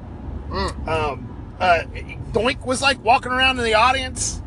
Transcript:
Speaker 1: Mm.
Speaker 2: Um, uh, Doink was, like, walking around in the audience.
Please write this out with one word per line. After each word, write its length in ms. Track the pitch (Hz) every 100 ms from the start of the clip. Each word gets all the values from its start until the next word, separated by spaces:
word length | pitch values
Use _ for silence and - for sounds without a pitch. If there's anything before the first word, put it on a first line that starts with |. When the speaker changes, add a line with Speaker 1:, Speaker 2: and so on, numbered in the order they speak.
| - - - - -
Speaker 1:
Mm. 400 | 185 190 - -
Speaker 2:
Um, 640 | 160 151 127 - - - -
uh, 240 | 185 165 - - - - -
Doink 320 | 220 233 277 240
was, 160 | 262
like, 200 | 269 269
walking 280 | 214 226 247
around 260 | 254 262 254
in 60 |
the 100 | 226
audience. 680 | 214 247 262 254 - - -